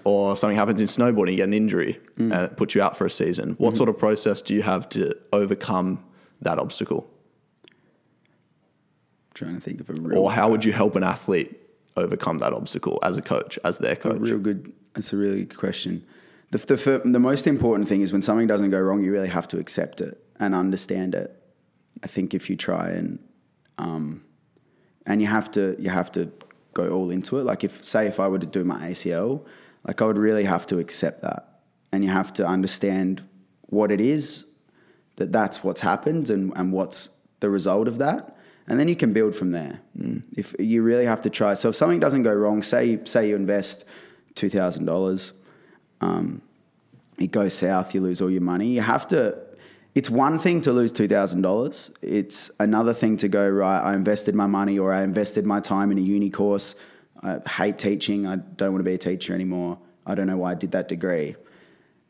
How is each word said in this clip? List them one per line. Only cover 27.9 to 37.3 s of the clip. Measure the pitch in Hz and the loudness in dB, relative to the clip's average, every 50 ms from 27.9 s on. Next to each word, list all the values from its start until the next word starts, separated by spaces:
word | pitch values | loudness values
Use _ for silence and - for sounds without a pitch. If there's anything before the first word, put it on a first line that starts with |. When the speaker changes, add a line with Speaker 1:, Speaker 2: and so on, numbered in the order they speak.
| - 110 110 | 0 0 0
Speaker 2:
if | 101 - - | 0 0 0
I | 95 98 | 0 0
were | 95 92 | 0 0
to | 85 | -2
do | 78 - 95 87 | -2 -2 -2 0
my | 90 76 - 80 85 | 0 -2 -4 -6 -8
A | 90 | -8
C | - - 85 85 | -6 -4 -2 -2
L, | 82 92 117 131 151 - - - - - - _ _ _ | -2 -2 -2 -4 -6 -8 -14 -20 -20 -20 -20 _ _ _
like | - 95 - | -8 -2 0
I | 113 | 2
would | 110 107 104 | 2 2 4
really | 107 110 110 107 101 | 4 4 4 2 2
have | 98 87 87 - | 2 0 0 0
to | - 98 87 | -2 -2 -2
accept | 82 - - - - - - - - | -2 -4 -4 -2 -2 -2 -4 -4 -6
that, | - - - - _ _ _ _ _ _ _ _ _ - | -6 -6 -8 -10 _ _ _ _ _ _ _ _ _ -2
and | 98 98 | 0 0
you | 95 | 2
have | 92 95 95 - - | 2 0 0 -2 -2
to | - 95 | -2 0
understand | 85 92 95 92 92 - - - 98 95 95 92 92 95 95 - - _ - _ _ _ _ - - | 2 2 2 2 0 0 0 0 0 0 2 0 0 -2 -4 -8 -14 _ -20 _ _ _ _ -12 -2
what | 98 104 107 101 104 | 0 2 2 4 2
it | 95 | 2
is, | 110 131 151 151 135 - - - - - _ _ _ _ _ _ _ _ _ _ _ _ _ | 2 2 2 0 -2 -4 -6 -8 -12 -16 _ _ _ _ _ _ _ _ _ _ _ _ _
that | - 95 85 90 | -6 -4 0 2
that's | 113 104 95 - - - | 0 0 0 -2 -4 -4
what's | 90 85 - | -4 -4 0
happened | - 92 95 - - 151 160 165 143 - | 0 0 0 2 0 0 0 0 0 0
and, | 107 98 95 90 - | 0 0 0 -2 -2
and | - 90 92 95 | -2 -2 -2 0
what's | 95 92 90 - - - - - _ _ _ | 0 -2 -2 -4 -8 -10 -10 -14 _ _ _